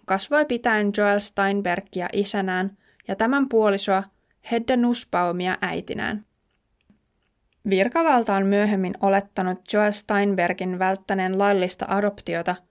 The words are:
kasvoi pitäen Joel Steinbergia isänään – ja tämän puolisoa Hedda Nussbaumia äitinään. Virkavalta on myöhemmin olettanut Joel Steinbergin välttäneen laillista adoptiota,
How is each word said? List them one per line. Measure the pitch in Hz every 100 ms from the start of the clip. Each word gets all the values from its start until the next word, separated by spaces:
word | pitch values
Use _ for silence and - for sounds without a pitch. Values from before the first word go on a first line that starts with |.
| -
kasvoi | 196 - 294 294
pitäen | 240 240 214 208 208
Joel | 202 202
Steinbergia | - - 196 202 196 180 - 180 175
isänään – | 202 196 208 190 180 196 - _ _ -
ja | 196
tämän | 226 277 269
puolisoa | 226 214 196 - 190 196 _ _ _ -
Hedda | 233 233 247
Nussbaumia | 240 240 - 175 175 180 185 -
äitinään. | 180 170 - - - 214 - _ _ _ _ _ _ _ _ _ _ _ _ _ 208
Virkavalta | 190 220 330 330 254 220 196
on | 196
myöhemmin | 202 214 196 180 -
olettanut | 196 196 202 - 185 180 -
Joel | 208 208
Steinbergin | 202 - 202 202 185 175 180 185 180
välttäneen | 185 190 - 190 185 190
laillista | 202 196 180 - -
adoptiota, | 196 208 202 - 170 170 180 _